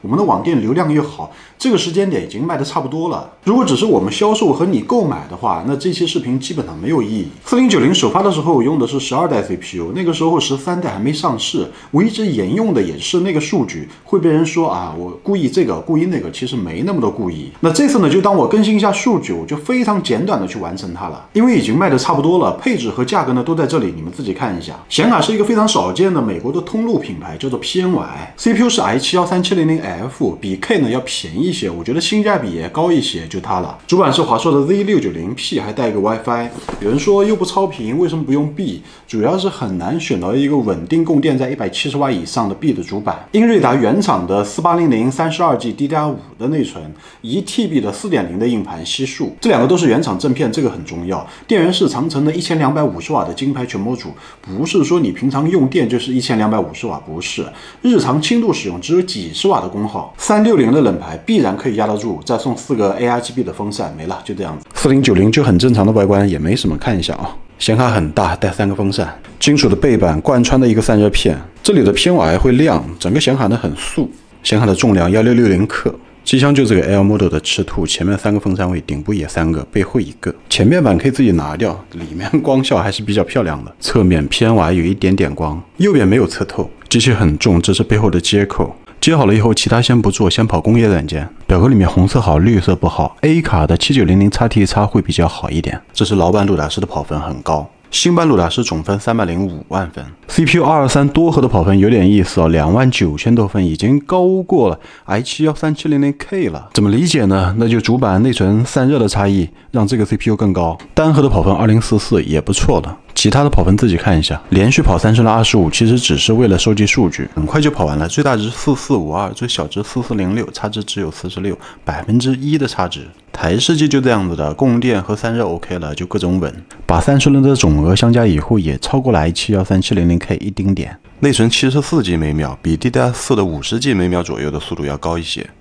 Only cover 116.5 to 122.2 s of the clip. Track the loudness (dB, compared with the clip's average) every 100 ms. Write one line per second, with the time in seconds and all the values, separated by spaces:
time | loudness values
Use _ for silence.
116.5 | 4 2 2 2 2 0 0 -8 -4 -2
117.5 | 0 0 0 -2 -2 -2 0 0 0 -2
118.5 | -4 -2 -2 0 -2 0 -4 -4 -6 -6
119.5 | -4 -6 -6 -6 -6 -4 -2 -2 -2 -4
120.5 | -6 -8 -6 -8 -6 -8 -8 -10 -6 -6
121.5 | -6 -12 -12 -10 -8 0 0